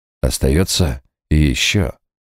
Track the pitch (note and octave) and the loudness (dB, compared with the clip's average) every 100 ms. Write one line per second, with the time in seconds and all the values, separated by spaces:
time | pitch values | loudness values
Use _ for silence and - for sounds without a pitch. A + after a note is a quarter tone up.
0 | _ - C2+ - C2+ D2+ F#2+ - D#2+ B1 | _ -6 -4 0 0 2 0 0 -2 -2
1 | _ _ - D#2 D2 B1 - G#2 D2 - | _ _ -2 2 2 0 -2 0 -2 -6
2 | _ _ | _ _